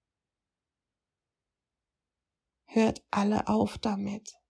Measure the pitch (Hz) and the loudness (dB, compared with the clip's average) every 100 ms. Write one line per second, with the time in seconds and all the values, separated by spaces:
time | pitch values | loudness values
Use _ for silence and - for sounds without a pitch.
0 | _ _ _ _ _ _ _ _ _ _ | _ _ _ _ _ _ _ _ _ _
1 | _ _ _ _ _ _ _ _ _ _ | _ _ _ _ _ _ _ _ _ _
2 | _ _ _ _ _ _ _ - 220 - | _ _ _ _ _ _ _ 2 2 2
3 | - 208 202 214 - 214 208 - 220 202 | -4 0 0 0 2 2 0 -2 -6 -4
4 | 202 202 - - _ | -6 -8 -12 -20 _